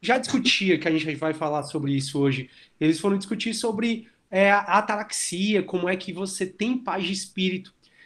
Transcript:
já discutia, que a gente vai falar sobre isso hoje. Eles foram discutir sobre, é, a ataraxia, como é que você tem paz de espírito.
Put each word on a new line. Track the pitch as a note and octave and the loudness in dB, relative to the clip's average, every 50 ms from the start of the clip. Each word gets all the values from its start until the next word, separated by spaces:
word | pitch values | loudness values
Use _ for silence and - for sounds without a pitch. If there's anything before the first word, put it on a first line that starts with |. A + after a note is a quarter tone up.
já | - G#3+ B3 C4 | 0 2 2 2
discutia, | B3+ - - B3+ - - - - G3 F#3 E3+ D#3 | 2 0 0 2 2 2 2 2 4 4 2 2
que | - E3+ | 2 2
a | |
gente | D#3+ D#3+ D3+ D#3 D3 | 0 0 0 -2 -4
vai | C3+ D#3+ D#3+ D#3 | -2 -2 -2 -2
falar | D#3 D#3+ D3+ D3 D3 C#3 | -2 -2 -2 -2 -2 -2
sobre | C#3+ - D3+ C#3 C#3 C#3 | -4 -4 -4 -2 0 0
isso | C3+ C3+ - - C#3+ | 0 -2 -2 0 2
hoje. | C#3 C#3 C3+ C3+ C3 - - - - - _ - | 2 2 2 0 -4 -8 -14 -20 -20 -18 _ 0
Eles | D#3 D#3+ E3 D#3+ | 2 2 2 2
foram | - G3+ G3 | 2 0 0
discutir | F#3+ G3 - A3 - - A3+ A3 | 0 0 -2 -4 -4 -4 -4 -4
sobre, | - - A3+ G#3 G3 A3+ A#3 A3+ A3+ - - _ _ _ _ | -2 -2 -2 -2 0 0 0 -2 -2 -6 -12 _ _ _ _
é, | F#3 F#3+ G3 G3+ | 0 4 4 6
a | G3+ G3+ G3 F#3 F3+ G#3 | 6 4 4 4 2 2
ataraxia, | G#3 G#3 G#3+ G#3 A3 - - - - - F3 F3 G3 G#3 G#3+ F#3+ F#3 | 2 2 -2 -4 -4 -6 -6 -6 -6 -4 -4 -2 0 2 2 2 0
como | - F#3+ E3+ E3+ F3+ | 0 -2 -2 0 0
é | G3 | -2
que | F#3 - - E3 | -2 -4 -6 -8
você | F3 G3 F#3+ - - F#3+ | -6 -6 -6 -6 -4 -6
tem | F#3 - - G#3 A#3+ B3+ | -6 -4 -4 -2 -2 -2
paz | B3 - G3 F3 G3 F#3 | -2 -2 -4 -4 -2 -2
de | F3 G3 | -2 -4
espírito. | F#3+ - - - G3 F#3 F#3 F#3 F#3 F#3+ - - _ _ _ _ _ - | -4 -6 -8 -4 -2 0 0 0 -2 -6 -10 -20 _ _ _ _ _ -20